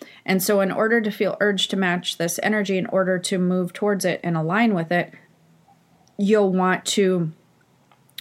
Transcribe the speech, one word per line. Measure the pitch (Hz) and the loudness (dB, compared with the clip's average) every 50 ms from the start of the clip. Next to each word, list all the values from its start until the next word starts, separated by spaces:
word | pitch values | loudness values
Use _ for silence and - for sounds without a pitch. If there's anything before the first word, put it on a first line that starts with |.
| - - - - - | -20 -20 -20 -10 -4
And | - 190 190 180 | -2 0 0 2
so | - 208 196 | 2 2 2
in | 196 185 | 2 0
order | - - 214 220 233 233 | 0 0 0 2 2 2
to | 214 214 | 0 0
feel | 208 - 214 180 - - | -2 -2 -2 -2 0 0
urged | 202 208 202 190 - - | 0 0 0 0 -2 -2
to | 208 | -2
match | 190 190 180 175 180 175 - - - | 0 0 0 0 -2 -4 -6 -6 -4
this | 165 175 - - - | -4 -4 -4 -2 -2
energy, | 196 214 214 196 196 190 | -2 0 0 -2 -2 -2
in | 185 175 | -2 -2
order | - - 190 185 185 185 180 | 0 0 0 2 2 0 -2
to | 180 - 202 185 | -2 -2 -2 0
move | 180 180 185 185 180 175 - | 0 0 0 0 -2 -4 -4
towards | - 208 208 202 185 196 | -2 -2 0 0 0 0
it | 180 - - - | -2 -2 -2 -2
and | 175 170 | -2 -2
align | 160 156 160 180 214 240 226 202 | -2 -2 0 0 2 2 2 2
with | 170 165 160 175 | 0 0 0 0
it, | 175 165 - - - - _ _ _ _ _ _ _ _ _ _ _ _ _ _ _ _ _ _ - | -2 -2 -2 -8 -20 -20 _ _ _ _ _ _ _ _ _ _ _ _ _ _ _ _ _ _ -2
you'll | 202 196 214 214 202 190 185 | 0 2 4 4 4 4 2
want | 185 185 185 180 - - | 2 2 2 0 0 -2
to, | - - 214 196 185 185 180 170 156 160 - _ _ _ _ _ _ _ _ _ _ _ _ _ _ _ - | -2 0 2 2 2 2 2 0 -2 -6 -10 _ _ _ _ _ _ _ _ _ _ _ _ _ _ _ -20